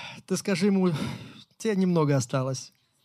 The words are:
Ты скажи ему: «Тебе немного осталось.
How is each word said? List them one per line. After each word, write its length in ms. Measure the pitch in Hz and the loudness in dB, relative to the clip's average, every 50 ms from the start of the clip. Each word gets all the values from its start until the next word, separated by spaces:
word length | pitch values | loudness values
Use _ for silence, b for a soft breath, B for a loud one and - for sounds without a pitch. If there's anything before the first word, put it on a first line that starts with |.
| B B B B B | B B B B B
Ты 140 | - 185 - | -6 -6 -4
скажи 280 | - - - 160 190 | -2 -2 -2 2 2
ему: 280 | 208 196 190 185 180 160 131 B B B B B B B B B B _ - | 4 4 4 4 2 2 0 B B B B B B B B B B _ -8
«Тебе 180 | - 220 208 | -4 -2 0
немного 400 | 190 190 185 175 165 151 143 143 | 2 2 2 4 4 4 4 4
осталось. 560 | 135 120 - - 135 131 135 131 - - - _ _ _ _ _ _ _ | 2 0 0 -2 -2 -2 -2 -4 -6 -8 -12 _ _ _ _ _ _ _